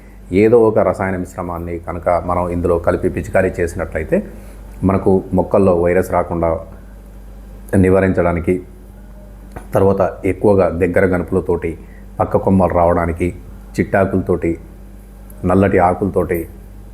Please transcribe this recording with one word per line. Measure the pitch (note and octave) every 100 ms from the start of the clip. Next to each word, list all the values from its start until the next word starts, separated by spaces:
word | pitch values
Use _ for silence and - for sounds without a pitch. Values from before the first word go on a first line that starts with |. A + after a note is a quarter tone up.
| - - -
ఏదో | F2+ A2 A#2+
ఒక | A2 G#2+
రసాయన | F#2 F2+ F#2+ F#2
మిశ్రమాన్ని | F2 - F2+ E2+ E2+ E2+
కనుక | E2+ E2+ F2+ E2+ F2+
మనం | F2+ F2
ఇందులో | F2 F2 E2+
కలిపి | F#2 - F2+
పిచికారీ | F2 - G2 F#2 F#2
చేసినట్లయితే | E2+ F#2 D#2+ D#2+ D2+ F#3+ - - - - - -
మనకు | F#2+ G2 G2+ F#2+ -
మొక్కల్లో | F#2 E2+ G#2 F#2+ E2+
వైరస్ | F2 F2+ F2
రాకుండా | F2+ F2 E2+ E2+ D#2+ - - - - - - - - - - - F#2+
నివారించడానికి, | F#2 F#2+ F#2+ F2+ F2 E2+ F2+ F#2 - - - - - - - - - - -
తర్వాత | G#2 G2 G2 F2+ -
ఎక్కువగా | F#2+ F#2 G#2+ G2 E2+
దగ్గర | F2 F2+ F#2+ F#2+
గనుపులతోటి | F2 E2 F#2 E2 E2+ E2 D#2+ - - - -
పక్క | F#2+ G2+
కొమ్మలు | G2+ F#2+ F2
రావడానికి, | F2 E2+ F2 E2 E2 F2 - - - - -
చిట్టాకులతోటి, | F2 G2+ F#2+ F#2+ F2+ E2+ E2+ D#2+ - - - - - - - -
నల్లటి | F#2 F#2+ G2 F#2+
ఆకులతోటి | F2 F2+ F#2+ E2+ E2 E2+ D#2+ - - - -